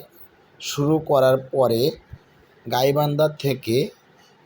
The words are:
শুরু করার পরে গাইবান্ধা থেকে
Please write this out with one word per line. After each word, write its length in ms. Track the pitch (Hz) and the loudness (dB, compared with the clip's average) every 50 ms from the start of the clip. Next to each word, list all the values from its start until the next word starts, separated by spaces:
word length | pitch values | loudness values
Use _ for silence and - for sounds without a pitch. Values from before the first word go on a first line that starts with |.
| - - _ _ - _ _ _ _ _ _ _ | -4 -10 _ _ -20 _ _ _ _ _ _ _
শুরু 400 | - - - - 143 147 156 156 | -12 -8 -4 -2 0 2 0 0
করার 380 | 151 - 151 135 131 131 131 131 | 0 2 2 4 4 4 4 2
পরে 540 | 131 - - 139 131 117 117 113 127 156 160 - - _ - - _ _ _ _ _ _ _ _ _ 120 | 0 -4 -2 0 0 2 2 0 0 -2 -2 -6 -12 _ -20 -20 _ _ _ _ _ _ _ _ _ -6
গাইবান্ধা 580 | 117 123 131 139 143 151 147 147 147 143 156 156 | -2 0 0 2 2 0 0 0 0 0 0 -2
থেকে 600 | 151 - - 143 131 135 - - 113 127 156 214 - _ _ _ _ _ _ _ _ _ _ | -2 -4 -4 -4 -4 -4 -4 -2 -2 -2 -2 -4 -6 _ _ _ _ _ _ _ _ _ _